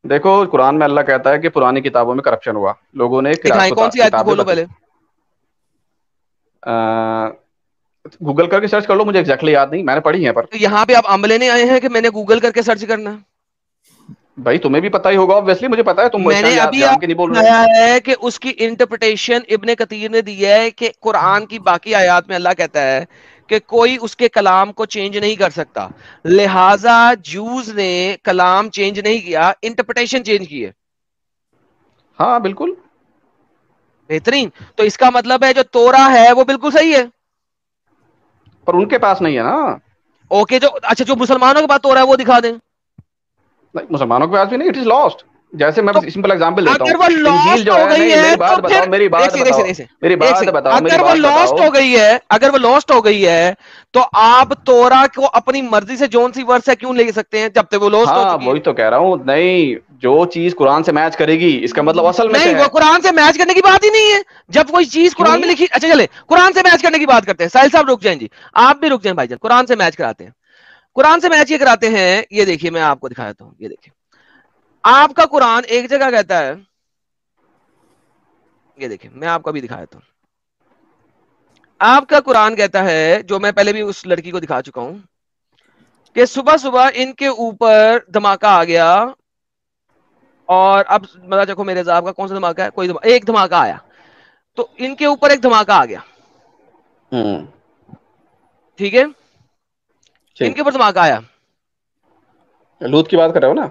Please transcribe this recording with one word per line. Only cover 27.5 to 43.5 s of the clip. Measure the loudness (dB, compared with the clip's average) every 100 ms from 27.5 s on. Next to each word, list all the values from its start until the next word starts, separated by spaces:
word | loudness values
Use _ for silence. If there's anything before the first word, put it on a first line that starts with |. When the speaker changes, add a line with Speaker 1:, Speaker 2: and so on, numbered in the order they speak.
| -10 -8
Speaker 2:
ने | -6 -4 -4 -4 -6
कलाम | -4 0 2 2 -2
change | -4 -6 -4
नहीं | -4 -4
किया, | -4 -2 -2 -2
interpretation | -8 -6 -6 -4 -4 -6
change | -4 -4 -4
की | -12
है। | -12 _ _ _ _ _ _ _ _ _ _ _ _ _ _ -6
Speaker 1:
हाँ, | -2 -2
बिल्कुल। | -4 -8 -10 -10 _ _ _ _ _ _ _ _ _ _ _ _ _
Speaker 2:
बेहतरीन। | -6 -2 -2 -4 _ -14 -2
तो |
इसका | -2 2 2
मतलब | 2 -2 0
है | 2
जो | 0
तोरा | 0 2 4 6 6
है | 6 6
वो | 6
बिल्कुल | 2 0 0
सही | 2 4
है। | 2 0 _ _ _ _ _ _ _ _ _ _ _ _ _ _ _ -2
Speaker 1:
पर |
उनके | -2 0 0
पास | 0 0
नहीं | -2 -2
है |
ना। | -2 -2 -4 -8 _ _ _ _ _
Speaker 2:
ओके, | -2 0 0
जो, | 0
अच्छा, | -2 -4 -4
जो | -2 -2
मुसलमानों | 0 2 4 2
के | 2
पास | 0
तोरा | 2 2
है | 4
वो | 2
दिखा | 4 2
दें। | 2
Speaker 1:
नहीं, | -8 _ _ _ _ _ _ _ _ _